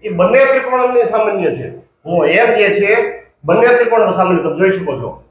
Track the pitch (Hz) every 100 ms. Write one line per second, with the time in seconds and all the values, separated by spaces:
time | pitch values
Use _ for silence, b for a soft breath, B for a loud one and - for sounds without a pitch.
0 | - 175 180 254 262 269 247 254 247 247
1 | 226 220 214 196 160 123 - - _ _
2 | 165 170 151 180 233 208 202 202 202 233
3 | 208 - - _ 143 208 240 240 226 226
4 | 202 - 185 170 156 151 190 185 147 123
5 | 113 - _